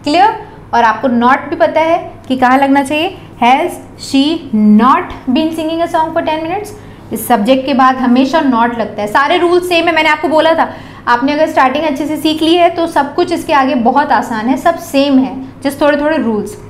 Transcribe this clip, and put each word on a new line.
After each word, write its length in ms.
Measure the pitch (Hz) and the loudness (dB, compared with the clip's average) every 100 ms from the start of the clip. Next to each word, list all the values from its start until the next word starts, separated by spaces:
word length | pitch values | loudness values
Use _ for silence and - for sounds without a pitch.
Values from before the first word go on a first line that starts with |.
क्लियर? 440 | 294 330 415 427 - - - | 0 2 2 0 -12 -20 -4
और 100 | 233 | 0
आपको 240 | 233 220 269 | 0 0 -2
not 420 | 240 240 262 - | 2 2 2 -2
भी 60 | 339 | -2
पता 260 | 320 320 | 0 0
है 300 | 320 349 359 - - | 0 0 -4 -16 -6
कि 80 | 262 | 0
कहाँ 220 | 247 262 | 2 4
लगना 260 | 277 277 | 4 2
चाहिए, 340 | 269 302 349 370 - - | 0 -2 -4 -6 -20 -2
has 240 | 240 277 349 - - - - | 2 2 0 -6 -18 -18 -2
she 280 | 269 285 330 - 214 | 0 2 -2 -4 2
not 800 | 214 214 247 330 359 - - 269 | 4 6 4 2 -2 -10 -2 0
been 240 | 320 320 | 0 -2
singing 280 | 311 330 339 | -4 -2 -2
a 0 | 330 | -2
song 180 | 320 | -2
for 100 | 330 | -2
ten 200 | 320 311 | -4 -4
minutes? 240 | 320 392 415 - - - - | -4 -8 -8 -16 -20 -20 -12
इस 140 | 220 - | -10 0
सब्जेक्ट 380 | 226 208 262 262 | 0 2 0 0
के 80 | |
बाद 220 | 262 262 262 | 2 2 2
हमेशा 480 | 254 240 269 330 | 2 2 2 2
not 360 | 285 226 233 240 | 0 0 0 -2
लगता 220 | 208 - | -6 -6
है। 60 | 208 | -2
सारे 300 | 269 285 359 | 0 2 2
रूल्स 320 | 339 349 359 | 2 2 2
सेम 180 | 339 339 | 0 0
है, 80 | 320 | 0
मैंने 140 | 311 | 0
आपको 180 | 311 330 | 0 0
बोला 260 | 311 320 | 2 2
था, 200 | 320 247 - - - - | 2 -2 -4 -16 -10 -2
आपने 260 | 240 269 | 0 0
अगर 140 | 294 320 | 0 0
स्टार्टिंग 360 | 320 262 277 | 2 0 0
अच्छे 220 | 320 269 294 | -2 -2 -4
से 120 | 302 | -2
सीख 240 | 311 311 | -2 0
ली 120 | 320 | 2
है 160 | 349 339 | 4 2
तो 180 | 339 330 | 0 -4
सब 280 | - 285 - | -4 -4 -2
कुछ 160 | 349 | -2
इसके 220 | 339 - | -2 0
आगे 220 | 294 262 294 | 0 2 2
बहुत 360 | 220 277 262 | 2 0 0
आसान 360 | 226 262 226 226 | 0 -2 -4 -2
है, 100 | 285 | 0
सब 200 | 349 339 | 0 -2
सेम 420 | - 277 285 269 | -2 0 2 2
है, 420 | 190 - - - | 0 -6 -14 -6
just 200 | 277 277 | -6 0
थोड़े 200 | 294 294 | 0 2
थोड़े 160 | 294 311 | 0 0
रूल्स। 400 | 226 214 - - | -2 -4 -6 -12